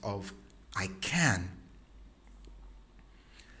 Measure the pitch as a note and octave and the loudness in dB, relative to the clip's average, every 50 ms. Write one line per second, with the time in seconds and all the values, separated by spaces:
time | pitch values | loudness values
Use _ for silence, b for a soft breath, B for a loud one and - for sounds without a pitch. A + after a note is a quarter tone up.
0 | - A2 G2+ G2+ F#2+ - - - - - - - - - - - F#2+ F#2+ F#2+ - | -2 -2 0 -2 -2 -6 -10 -12 -16 -20 -20 -20 -14 -8 -4 -2 -2 -2 -2 -4
1 | - - C#3 E3+ E3+ C#3+ G#2 F2 F2+ F2+ - - - - - - - - - - | -2 2 6 8 8 8 8 6 4 -2 -6 -10 -14 -18 -20 -20 -20 -20 -20 -20
2 | - - - - - - - - - - - - - - - - - - - - | -20 -20 -20 -20 -20 -20 -20 -18 -18 -18 -16 -16 -18 -18 -18 -20 -20 -20 -20 -20
3 | B B B B B B B B B B B B | B B B B B B B B B B B B